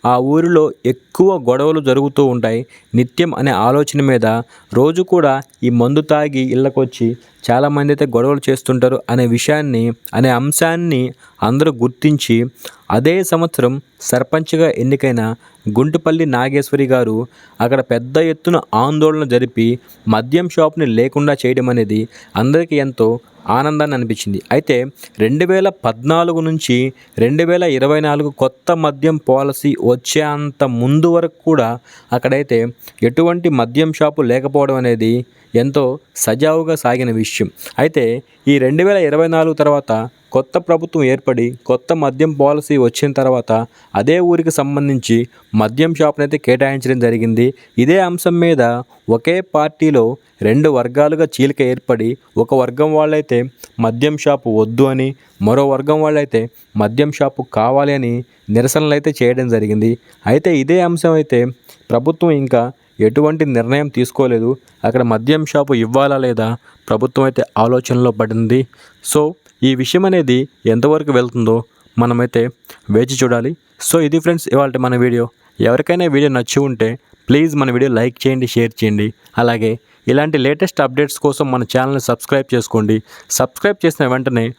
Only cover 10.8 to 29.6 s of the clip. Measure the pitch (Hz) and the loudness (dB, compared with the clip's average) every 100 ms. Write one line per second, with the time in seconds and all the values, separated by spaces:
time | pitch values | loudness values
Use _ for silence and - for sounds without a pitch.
10.8 | 170 135 127 - - _ 107 131 160 123 | -2 -2 -4 -8 -20 _ -2 2 0 0
11.8 | 120 - 151 147 - 117 123 - - - | -4 0 0 0 0 0 0 -8 -20 -20
12.8 | _ 107 139 185 185 165 165 - 123 135 | _ 0 2 0 0 -2 -2 0 -2 -2
13.8 | _ _ - 123 127 156 156 160 160 - | _ _ -4 -2 0 -2 -2 0 0 0
14.8 | 123 135 135 120 110 113 _ _ - 104 | -2 0 0 -2 -4 -6 _ _ -4 0
15.8 | 143 160 160 160 160 123 131 143 139 139 | 0 0 -2 0 0 0 0 -2 -2 -2
16.8 | 135 127 117 110 120 _ - _ 117 135 | 0 0 0 -2 -6 _ -20 _ 0 0
17.8 | - 117 123 143 165 160 - 170 - 107 | 0 -4 -2 0 0 -2 0 -2 0 0
18.8 | 131 151 156 156 143 120 123 - 113 120 | 0 2 2 2 0 0 0 0 0 -2
19.8 | _ - - 110 123 156 180 - 156 160 | _ -10 -2 -2 0 -2 0 0 0 0
20.8 | 139 113 127 143 147 139 123 131 127 120 | 0 2 0 0 -2 0 0 0 0 0
21.8 | 104 107 107 - - 95 123 156 165 147 | 0 -2 -4 -12 -8 -2 0 0 0 -2
22.8 | 135 127 110 120 _ _ - 120 147 151 | -2 0 0 0 _ _ -2 0 0 0
23.8 | 151 135 117 110 - 98 - 131 156 123 | -2 -2 -4 -6 -4 -6 -2 -2 0 -2
24.8 | 131 _ - - 110 147 180 190 190 190 | -2 _ -20 -2 0 0 0 2 0 -2
25.8 | 120 113 131 165 170 165 160 160 - 123 | -6 -4 0 2 2 0 -2 -4 -2 -2
26.8 | 131 - _ - 117 147 165 180 175 131 | -2 -6 _ -2 0 2 0 0 0 0
27.8 | 139 151 151 147 147 135 131 _ - 170 | 0 0 0 -2 -4 -2 -2 _ -4 0
28.8 | 156 139 156 156 - 135 139 131 | -2 0 -2 -2 0 0 0 -2